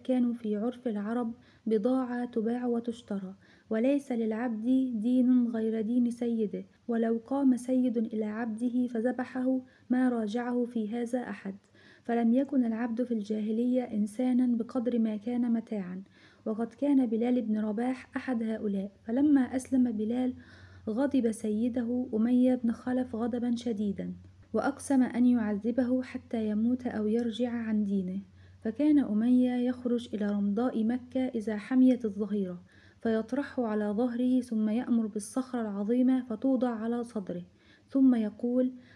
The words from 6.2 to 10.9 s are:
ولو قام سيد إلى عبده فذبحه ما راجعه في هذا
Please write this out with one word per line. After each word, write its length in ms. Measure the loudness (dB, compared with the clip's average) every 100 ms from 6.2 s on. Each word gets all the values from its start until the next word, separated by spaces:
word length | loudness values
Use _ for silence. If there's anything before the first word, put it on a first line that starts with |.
| -2 0 -2 -4 -10 _ -4
ولو 340 | 0 0 0 -2
قام 300 | 2 4 2
سيد 400 | 2 2 2 0
إلى 280 | -2 -2 -4
عبده 640 | -4 -6 -4 -2 0 -2
فذبحه 720 | 0 -2 -2 -4 -2 0 -2 -4 _ -2
ما 200 | 2 2
راجعه 560 | 0 -2 -2 -2 -2 -2
في 240 | -2
هذا 300 | -4